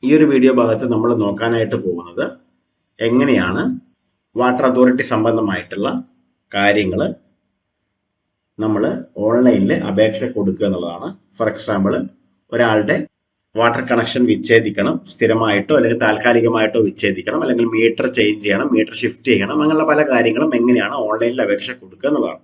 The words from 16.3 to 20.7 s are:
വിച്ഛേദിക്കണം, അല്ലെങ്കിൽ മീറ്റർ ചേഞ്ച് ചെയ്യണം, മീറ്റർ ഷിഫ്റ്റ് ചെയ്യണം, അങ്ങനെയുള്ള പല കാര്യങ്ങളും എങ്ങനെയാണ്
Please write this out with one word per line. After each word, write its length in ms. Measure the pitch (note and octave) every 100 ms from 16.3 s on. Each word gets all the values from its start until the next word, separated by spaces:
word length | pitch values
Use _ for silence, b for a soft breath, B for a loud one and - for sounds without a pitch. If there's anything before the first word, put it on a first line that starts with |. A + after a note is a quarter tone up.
| A#2 A2+ A2+ G#2+ A#2+ G#2+
വിച്ഛേദിക്കണം, 520 | - G#2 F#2 F2+ D3+
അല്ലെങ്കിൽ 220 | C#3+ B2 A#2 A2+
മീറ്റർ 300 | A2+ A2+ C3 B2
ചേഞ്ച് 240 | G#2 G#2 G2+
ചെയ്യണം, 220 | G2 C#3+ E3
മീറ്റർ 200 | E3 -
ഷിഫ്റ്റ് 280 | - - -
ചെയ്യണം, 260 | B2+ G3 D3+
അങ്ങനെയുള്ള 220 | D3+ D#3 D#3
പല 100 | D3 D3+
കാര്യങ്ങളും 400 | B2 A2+ A2 D#3 B2
എങ്ങനെയാണ് 360 | A#2+